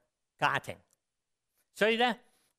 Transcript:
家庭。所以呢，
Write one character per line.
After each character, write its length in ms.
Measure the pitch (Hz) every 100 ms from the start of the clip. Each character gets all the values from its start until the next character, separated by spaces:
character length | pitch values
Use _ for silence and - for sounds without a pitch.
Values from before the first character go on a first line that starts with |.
| _ _ _ _
家 200 | 147 135
庭。 160 | - 87 _ _ _ _ _ _ _ _ _
所 160 | - 208
以 60 | 226
呢， 200 | 240 214 _ _ _